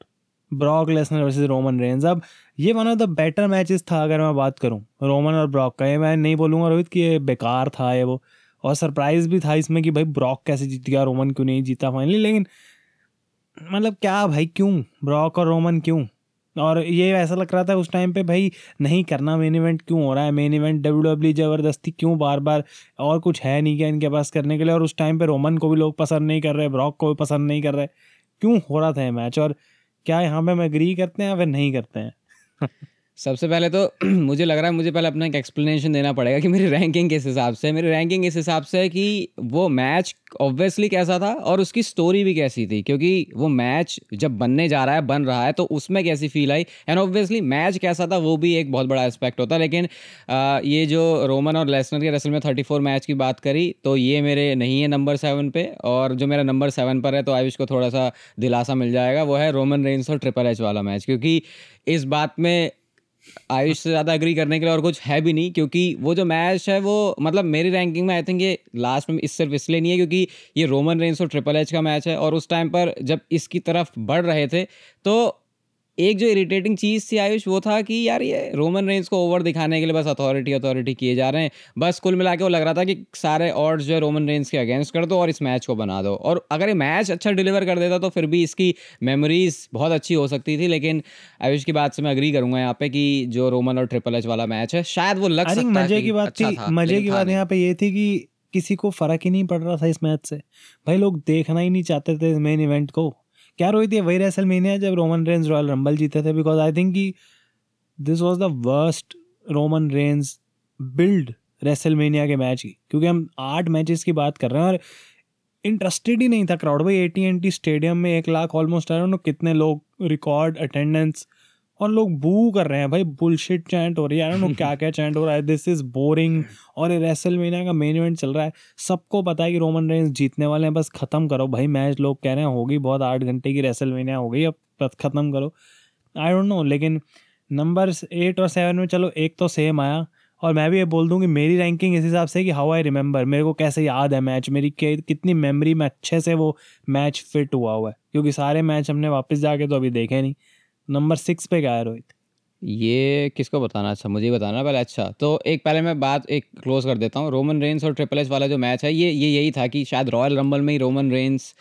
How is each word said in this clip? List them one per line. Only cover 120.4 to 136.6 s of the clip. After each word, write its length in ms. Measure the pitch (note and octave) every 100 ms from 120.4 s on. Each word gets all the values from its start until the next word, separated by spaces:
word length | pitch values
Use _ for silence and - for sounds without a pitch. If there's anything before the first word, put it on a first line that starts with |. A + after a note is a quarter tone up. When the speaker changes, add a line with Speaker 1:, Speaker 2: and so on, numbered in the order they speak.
| D#3+ D#3+
Speaker 1:
attendance, 720 | D3+ C#3+ D3 D#3 D#3 D3+ - _ _ _ _ _
और 100 | G#3
लोग 300 | A3 G#3+ D3+
बू 320 | D#3 G3+ A#3
कर 160 | G3 D3+
रहे 120 | C#3
हैं 120 | C#3
भाई, 120 | E3+
bullshit 640 | E3+ C#3 E3+ D#3+ - F3+ E3
chant 320 | F3+ E3+ D#3+
हो 80 | D3
रही 120 | D#3
है, 80 | D#3+
I 40 |
don't 140 | F#3+ F#3
know 120 | -
Speaker 2:
<laughs> 40 |
Speaker 1:
क्या-क्या 300 | D3+ C#3+ D#3
chant 240 | D#3 D3+ D3+
हो 100 | D#3+
रहा 100 | D3+
है, 60 |
"This 260 | D3+ D#3 -
is 120 | E3
boring," 640 | C3 B2+ C#3+ D#3 D#3+ D#3+ D3+ - - -
और 140 | E3
ये 80 | F3
WrestleMania 640 | E3 D#3 F3+ F3 F3 F3 F3+
का 80 |
main 220 | E3 D3+ D#3+
event 220 | E3+ E3
चल 160 | C3+
रहा 120 | D3 D#3
है, 60 | - - -
सबको 440 | - F3+ - G#3
पता 220 | F3+ D#3+
है 80 | E3
कि 60 | F3
Roman 320 | D#3+ D#3+ D#3+
Reigns 200 | D#3+ D#3
जीतने 360 | C3 C#3 - D3
वाले 180 | D3+
हैं, 100 | D#3
बस 160 | D#3 D3+
ख़त्म 380 | - C3+ D3+ D#3
करो 200 | C3+ C3
भाई 200 | A#2+ C#3+
match। 320 | C#3 C#3 C#3
लोग 220 | C#3 C#3
कह 100 | C3+
रहे 100 | C3+
हैं, 80 | D3
"होगी 260 | B2 B2 D3
बहुत, 240 | C3 C3+
आठ 220 | B2+ C3
घंटे 300 | B2+ B2+ C3+
की 80 | C#3
WrestleMania 540 | C3+ A#2 C3+ B2+ C3 C3+
हो 140 | A#2+
गई, 140 | B2+
अब 100 | D#3+ D#3 _ _
बस 80 | C3+ -
ख़त्म 320 | C#3+ C#3+ D3
करो।" 220 | C#3 C#3+ - _ _ _ _ _ D3+
I 140 | D#3+
don't 200 | F#3 G3
know, 140 | F#3+